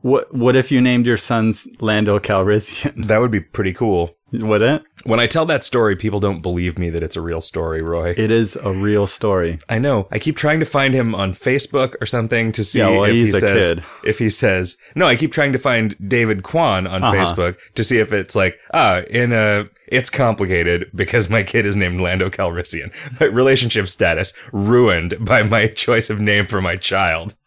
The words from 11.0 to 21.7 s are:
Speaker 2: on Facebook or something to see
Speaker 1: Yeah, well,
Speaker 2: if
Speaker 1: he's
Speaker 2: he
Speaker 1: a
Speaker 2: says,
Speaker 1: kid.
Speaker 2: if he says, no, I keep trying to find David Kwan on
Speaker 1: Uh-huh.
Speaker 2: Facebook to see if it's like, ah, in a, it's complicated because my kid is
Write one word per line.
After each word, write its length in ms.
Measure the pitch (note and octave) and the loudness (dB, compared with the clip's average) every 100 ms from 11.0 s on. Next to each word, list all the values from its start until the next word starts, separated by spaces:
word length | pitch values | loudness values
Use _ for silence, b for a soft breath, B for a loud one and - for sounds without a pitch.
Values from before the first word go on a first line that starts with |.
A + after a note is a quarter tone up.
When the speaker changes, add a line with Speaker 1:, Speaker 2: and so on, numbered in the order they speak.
| A#2 | 0
Speaker 2:
on 200 | G2 F#2+ | -2 -4
Facebook 600 | F2+ - C3+ - C#3+ C3 - | -2 -2 0 0 -2 -2 -4
or 40 | A2 | -4
something 440 | B2 A2 A#2 A2+ | -2 0 0 0
to 100 | G#2+ | -2
see 160 | G2+ A#2 | -2 2
Speaker 1:
Yeah, 100 | G2 | 2
well, 140 | F#2+ G#2 | 4 4
Speaker 2:
if 60 | |
Speaker 1:
he's 200 | A#2 A2+ | 4 4
Speaker 2:
he 60 | G2 | 4
Speaker 1:
a 20 | |
Speaker 2:
says, 300 | G2+ G2 F2 E2 | 2 4 2 0
Speaker 1:
kid. 80 | - B | -6 B
Speaker 2:
if 140 | - G#2+ | -4 0
he 100 | A2+ | 0
says, 440 | - A2+ F#2 F#2 - B D3 | 2 2 0 -2 -8 B 0
no, 100 | E3+ | 2
I 100 | B2+ | 2
keep 160 | D#3 | 0
trying 220 | - C#3+ | 0 0
to 60 | B2+ | 0
find 360 | C#3+ A#2 A2 G2 G2 | 0 0 0 -4 -2
David 360 | A#2+ A2+ G2+ | 0 2 0
Kwan 440 | F#2+ D#3+ D#3 F#2+ F#2 | -2 0 2 0 -2
on 160 | F#2+ | -2
Speaker 1:
Uh-huh. 120 | A#2 G2+ | 0 2
Speaker 2:
Facebook 420 | F#2+ F2 F2 F#2 B - | 0 0 -2 -4 B -4
to 80 | |
see 160 | A2+ A#2+ | 0 2
if 120 | G#2+ | 2
it's 240 | G#2 F#2 G#2+ | -2 -2 0
like, 220 | F#2 - B | 0 -2 B
ah, 280 | E3 B2 F2+ F2+ | 0 2 2 -2
in 220 | A#2+ A#2+ | -2 0
a, 360 | A#2 G#2+ G#2 G#2 _ - | 2 2 0 -4 _ -4
it's 220 | B2+ B2+ | -2 -2
complicated 800 | - B2 G#2+ F#2+ F2+ E2 F2 - F2 | 0 0 0 0 0 2 0 -4 -6
because 340 | F#2+ B2 F2+ | -2 0 0
my 140 | A2 | -2
kid 220 | F#2+ A#2+ | 0 0
is 100 | G2+ | 0